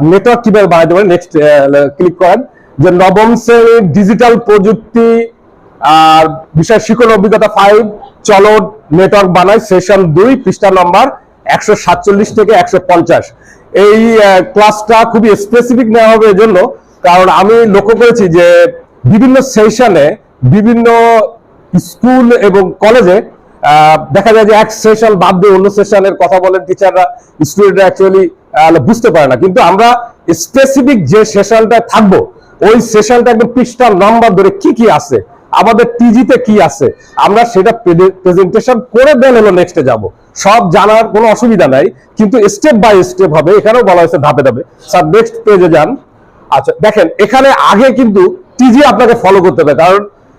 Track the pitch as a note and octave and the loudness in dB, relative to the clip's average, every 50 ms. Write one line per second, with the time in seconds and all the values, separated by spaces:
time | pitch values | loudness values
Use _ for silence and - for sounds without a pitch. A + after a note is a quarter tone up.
0 | D3 D#3+ F#3 G3 - A#3+ A#3+ A3+ A#3+ A3 F#3+ G#3+ G3 F3 E3+ E3 E3 D#3 E3+ F#3 | 0 0 0 0 0 0 0 0 0 0 0 2 2 2 2 0 0 0 0 0
1 | G#3+ F#3 F3 F3 - - - D#3 D3 D3+ D3 C#3+ C#3 C#3 C#3+ C#3+ C#3+ C#3 C#3 - | 0 0 -2 -2 -4 -4 -4 -2 0 2 2 2 2 2 0 0 0 -2 -2 -2
2 | F3+ F3 E3+ - F#3 F3 G3 A#3 C4 - _ _ _ _ _ - D#3 F3+ F3+ F3+ | -4 -4 -2 0 0 0 0 0 -4 -8 _ _ _ _ _ -2 0 0 2 2
3 | F#3+ F#3+ F#3 G#3 A3 A#3 A#3+ - - - A#3 A#3 A3+ A#3 A#3 A#3 G3+ E3+ C3+ G3+ | 2 2 2 2 2 2 0 -2 0 0 2 2 4 4 2 2 0 0 0 0
4 | G3+ F#3+ A3+ - A#3+ A#3 A#3 - - G3+ G#3 G#3 F#3 G#3+ A3 - - - - A#3 | 0 0 0 0 0 0 0 0 0 0 0 0 0 0 -2 -4 -6 -6 -4 -2
5 | A3+ A#3 A3+ A#3 A#3 A3+ - _ _ _ _ _ _ _ _ - - D3+ D#3 D#3+ | 0 0 0 -2 -2 -6 -10 _ _ _ _ _ _ _ _ -6 -2 0 2 2
6 | D#3+ D#3+ D#3 D#3+ D#3+ D#3+ D3+ D#3 - - - D#3 D#3+ - A3+ G#3 - - A3 A#3+ | 2 2 2 2 0 0 -4 -8 -14 -8 -4 -4 -2 0 -2 -2 -2 -2 -2 0
7 | B3 A3+ A3 G#3 F#3 G#3+ G3+ G#3 A3 G#3 - G3+ G3 G3+ G#3+ G#3+ A#3 G#3 - - | 0 0 0 0 0 0 0 0 -2 -2 0 0 0 2 2 2 0 -2 -6 -16
8 | - - - _ - - G3 F#3+ G3 G#3+ G#3+ G#3+ F#3 F3 - - _ - D3 E3+ | -20 -20 -20 _ -4 -2 0 2 2 2 2 0 -2 -4 -10 -16 _ -4 -2 0
9 | F#3+ G3 G#3+ G3+ G3 F3+ E3+ F3+ F3 F#3+ G#3+ A3+ A3 - F#3+ F3+ F3+ - G#3 F#3+ | 0 0 0 0 0 0 0 0 0 0 0 0 -2 -2 -2 -2 0 0 0 0
10 | F#3+ D#3+ D3 F3 G3+ B3+ C4+ - - F#3+ - - G#3+ G3 F#3+ F#3+ F3 F3 F3 G3+ | 0 0 0 0 0 0 0 -2 -2 -4 -4 -2 -2 0 0 0 0 0 0 0
11 | B3 C#4 - - _ _ _ _ - - D3 D#3 - - G#3 - - A#3 A#3 A3+ | 0 -2 -4 -8 _ _ _ _ -8 -6 -6 -4 -2 -2 -4 -2 -2 -2 -4 -2
12 | - G3+ G3 G3+ G#3+ - - A3 G#3 G3+ A3+ F#3 - - - F3+ - - F3 E3+ | -2 -2 -2 0 -2 -2 -2 -2 0 0 0 0 0 0 -2 -4 -2 -2 -2 -2
13 | - - D#3+ A#2+ - - - _ _ - - _ _ _ - E3+ G3 G#3 G#3+ A3 | 0 0 -2 -2 -2 -6 -14 _ _ -20 -20 _ _ _ -2 0 2 2 2 2
14 | A3+ A#3 A3+ A3 G#3 G3 F#3+ F#3 - - - G3+ G#3+ G#3+ G#3 G#3+ - - A#3 A3+ | 2 2 2 2 2 2 2 0 0 -2 -2 0 0 0 0 -2 -4 -2 0 0
15 | A3+ - - A#3 G#3+ A3 G3+ G3 G3 - A#3+ A#3+ A#3 A#3+ A#3+ A#3 B3+ A3 G#3+ A#3 | 0 0 -2 0 0 0 0 -2 -2 -2 -2 -2 0 0 -2 -2 -2 0 0 2
16 | A3 A3 A3+ A3 A3 G#3+ G3 F3+ A3 A3 G3 F3+ G3+ B3 - - _ _ _ _ | 2 2 2 2 2 2 2 2 0 2 2 0 0 -2 -4 -10 _ _ _ _
17 | - F3 F3 F#3 F#3 F#3 D#3+ E3 F#3+ G#3 A3+ A#3 A#3 A3 F#3+ G3+ G3 G#3 A3+ G3+ | -2 0 2 2 2 2 2 0 2 2 2 2 2 2 0 0 0 0 0 2
18 | A#3+ A#3 A3+ A#3 G3+ F3 D#3+ F3 F3 F3 F3 E3+ F3 - - - - _ _ _ | 2 2 2 2 0 0 0 2 2 4 4 2 2 0 -2 -6 -16 _ _ _
19 | - B2 G3 A3 C4 C4 C4 C4+ B3+ - - A3 G#3+ A3 A3 A#3 B3+ A3+ F#3 D#3 | -2 0 0 2 2 2 2 0 0 -2 -2 0 0 0 0 0 0 0 2 2
20 | C#3 D3+ - - _ _ _ _ B2+ B2 D#3 G#3+ G#3 A#3 A#3 A#3 A#3 A#3 A#3 A#3 | 0 0 -2 -6 _ _ _ _ -2 0 0 0 0 0 0 0 0 2 2 2
21 | A#3 A#3 A#3 A3 G#3 - - - _ _ _ _ _ _ - F3 - - - - | 2 2 2 2 0 -2 -6 -12 _ _ _ _ _ _ -6 -6 -6 -6 -8 -4
22 | - B3 B3+ B3+ A#3+ A#3 A#3+ - G3 G3+ F3+ G3+ F#3+ F3+ - - - G#3+ A#3 B3+ | -2 0 0 2 2 2 2 2 2 0 0 0 0 -2 -4 -2 0 0 2 2
23 | G3+ F3+ F3+ G#3+ - - - _ _ _ _ _ - C#3+ D3 D3+ D3+ D#3 D#3 D3+ | 2 2 0 0 -2 -6 -12 _ _ _ _ _ -2 0 2 2 4 2 2 0
24 | C#3+ - C3+ G3 G3+ A3+ G#3+ A3 G#3+ G#3 A3 G#3 G#3+ G#3+ - - - A3 G#3+ A3 | -2 -2 -4 -2 0 2 2 2 2 2 2 0 0 -2 -4 -4 -2 -2 0 0
25 | A3+ A3 G#3+ F3 F3+ F3 G3 F3+ F3+ G#3 F#3+ F#3 F#3+ G3+ G3 G#3 G3 - G#3+ G3 | 0 0 0 0 0 -2 0 0 2 2 2 2 0 -2 -2 -2 -2 -2 0 0
26 | F#3+ G3 F3 - F3+ F3 F#3+ F#3 F#3 F#3+ F#3 F#3+ F3+ - F#3 - G3 F#3 F3 F#3 | 0 -2 -2 -2 -2 0 0 0 0 -2 -2 -4 -4 -6 -6 -2 -2 -2 0 0
27 | F3+ F3 - - - _ _ - D#3 D3 - G3 G#3 G3 F3+ F#3+ G3 F#3 - - | -2 -2 -4 -10 -20 _ _ -6 -6 -4 -2 0 0 0 2 2 0 0 0 0
28 | F#3+ F#3+ F#3 F#3+ F#3+ E3+ - _ _ _ - D3+ D#3 D#3+ E3 D#3 A#2+ F3+ A#3 A#3 | 0 0 2 0 0 -2 -4 _ _ _ -2 0 2 2 2 2 0 0 -2 0
29 | - A3+ F3+ E3 C#3+ C3 B2+ C3 D#3+ F#3+ F#3 B3+ A3+ E3+ F3+ G3 A3+ A#3 B3 A#3+ | 0 0 0 0 0 0 0 -2 -2 -2 0 0 0 0 2 2 2 0 0 -2
30 | - - - _ _ - E3 - - - - C4+ C#4 C4+ C4+ C#4 B3 C#4+ C#4+ G#3 | -4 -10 -18 _ _ -6 -6 -6 -6 -6 -2 0 0 0 0 0 0 0 0 0
31 | D#3+ B2 F3+ G#3+ G#3+ G#3+ - G3+ G3+ - A3+ A3 A3 G#3 A#3+ A3+ A3+ - - G#3+ | 0 0 0 0 0 0 -2 -4 -2 0 0 0 0 2 0 0 -2 -2 -2 0
32 | A3 G3 F#3 C3+ - - - _ _ _ _ - - G3+ A3+ B3 - - A3 G#3+ | 0 2 2 0 -2 -4 -10 _ _ _ _ -4 -2 0 0 0 0 0 -2 -2
33 | G#3 - B3 A#3+ A#3+ B3 A#3+ A3 A#3 - - B3+ A3+ - - - B3+ A#3 G3+ F3 | 0 0 0 0 0 0 0 0 -2 -2 -2 -4 -4 -4 -4 -2 -2 0 0 2
34 | G3 G#3 A3+ A#3 A3+ A3+ F#3+ F#3 G3 G3 G3 - - D#4 - - A#3 G#3 D#3 D3 | 0 0 2 2 0 0 2 2 0 0 -2 -2 -2 -4 -2 0 0 0 0 -2
35 | - - C3+ G#2 - - - - _ _ - D3+ F#3 A3 A#3 A3 A#3 A#3 - A#3+ | -2 -4 -6 -6 -6 -8 -18 -20 _ _ -4 -2 0 0 0 0 0 -2 -2 -2
36 | A#3+ A#3+ G#3+ B3 B3 - C4 A#3 - - G#3+ G#3 E3+ D#3 - - C#3+ A2 - - | 0 2 2 2 2 2 0 -2 0 0 0 0 0 0 -2 -2 -4 -4 -4 -6
37 | - _ - - C#3+ F3 G3+ A3+ A#3+ A#3 - F#3+ F#3 A3+ A3 - - F3+ E3 E3 | -14 _ -6 -4 -2 0 0 0 0 0 0 0 0 0 -2 -2 -2 -2 0 2
38 | F#3 F#3+ F#3 - - F3+ F3 F3+ F#3+ F3+ G3+ A3 - - B3+ A3+ - - - A#3 | 2 0 -2 -2 -4 -2 0 0 0 0 -2 -2 -2 -2 -4 -4 -4 -4 -2 0
39 | C4 D4 D4+ A#3+ B3+ C4+ B3 A3+ G#3+ G#3 F#3 F3+ F3 F3 - E3 C3+ C3 A#2+ A2 | 2 2 2 2 2 2 2 2 2 2 2 0 -2 -2 -2 -4 -4 -2 -4 -4
40 | G2 F#2 - _ _ _ _ - - G3 G#3+ A#3 G3+ F3+ D#3 G3+ F#3 G#3 G#3+ A3+ | -6 -10 -14 _ _ _ _ -6 -2 0 0 0 0 0 0 0 0 2 2 0
41 | A3+ G#3+ - G#3+ A3+ A3+ G#3 - A#3+ A#3 A3+ F3 E3+ C#3 C3 C3 D#3+ A3 - _ | 0 -2 -2 -2 0 0 0 0 0 0 0 0 0 0 0 0 -2 -2 -4 _
42 | _ _ _ - G#3+ G3+ F#3 B3 G3+ G3+ - - - D4+ B3+ G#3+ F#3+ A3+ G#3 F#3 | _ _ _ -4 -2 0 0 0 0 -2 -2 -2 -2 0 0 2 2 2 2 2
43 | F3 - - - F#3+ E3 D3+ D#3+ C#3+ D#3+ G3+ G3+ - G#3 A3+ B3 A3+ G3 F3+ F3 | 0 -2 -2 -2 -2 -2 0 -2 0 2 0 0 2 0 0 0 0 0 2 0
44 | E3+ E3 - E3 C3 D3 C#3+ C3+ C3+ C3 A2+ B2+ - - _ _ - - - F3+ | 0 0 -2 -2 -2 -2 -2 -2 -2 -4 -4 -8 -10 -14 _ _ -10 -4 -2 -2
45 | E3 D#3 F3 A3 A3+ A3+ - - - G#3+ G#3 F3+ F3+ E3+ D#3+ D3+ D3+ F3+ C4+ - | -2 0 0 0 -2 -2 -6 -6 -2 0 0 2 2 2 0 0 0 -2 -4 -8
46 | - _ _ _ _ _ _ _ _ - - C#3 C#3 - - - E3 G#3+ G#3 G#3+ | -14 _ _ _ _ _ _ _ _ -6 -4 -4 -2 -4 -4 -2 -2 -2 0 0
47 | F3 D#3+ - - G#3 - B3+ C4 C4+ C4+ B3+ - C#3+ D#3 G3+ G3+ C4 C4 A3+ B3 | -2 -2 -2 -4 -4 -2 0 0 2 2 0 0 0 0 0 2 0 0 0 0
48 | C4+ A3 F#3+ G3 F3+ F#3+ - - - _ _ - B3 B3+ G#3+ C#4 D4 C4 G#3 G#3 | -2 0 0 0 0 0 -2 -6 -16 _ _ 0 0 2 2 4 2 2 2 0
49 | B3 A#3+ A#3 - - F#3 G3 F#3+ F3 F#3 D#3+ - D#3 C#3+ C#3 A#2+ D#3+ F3+ F#3+ G3+ | 0 0 0 0 0 0 0 2 2 0 0 0 0 0 0 2 0 0 0 0
50 | G3+ G3+ - _ _ _ _ | -4 -6 -14 _ _ _ _